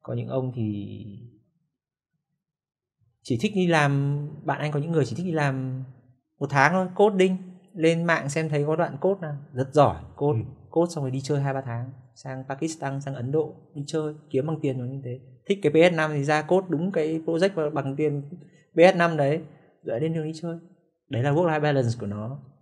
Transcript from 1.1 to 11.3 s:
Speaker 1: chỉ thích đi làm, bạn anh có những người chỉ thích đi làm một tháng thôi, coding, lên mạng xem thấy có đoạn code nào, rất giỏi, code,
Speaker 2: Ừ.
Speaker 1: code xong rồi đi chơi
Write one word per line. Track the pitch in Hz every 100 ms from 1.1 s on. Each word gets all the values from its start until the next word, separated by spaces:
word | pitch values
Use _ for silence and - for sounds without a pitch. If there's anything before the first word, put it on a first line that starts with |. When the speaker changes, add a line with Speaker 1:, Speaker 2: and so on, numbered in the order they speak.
| 101 120 123 _ _ _ _ _ _ _ _ _ _ _ _ _ _ _ _ _ _
Speaker 1:
chỉ | - 131
thích | 214
đi | 208 180
làm, | 165 143 139 139 143 147 -
bạn | - 139
anh | 151
có | 147
những | 156
người | 160
chỉ | 135 214
thích |
đi | 180
làm | 160 143 131 131 131 131 - _ _ _ _
một | 143
tháng | 139 139
thôi, | 185 180
coding, | 180 208 196 185 185 - - _
lên | 180 160 165
mạng | 170 160 143
xem | 156 160
thấy | 147 147
có | 160
đoạn | 160 135
code | 185 196
nào, | 160 143 -
rất | 123 127
giỏi, | 147 131 82 - -
code, | 147 131
Speaker 2:
Ừ. | 104 - -
Speaker 1:
code | 160 175
xong | 170
rồi | 135
đi | 131
chơi | 131